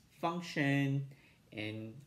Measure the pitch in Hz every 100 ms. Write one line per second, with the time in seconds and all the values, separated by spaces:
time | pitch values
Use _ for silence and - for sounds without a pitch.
0 | _ - 170 175 175 - 139 139 139 139
1 | 139 - - _ - 107 107 110 113 131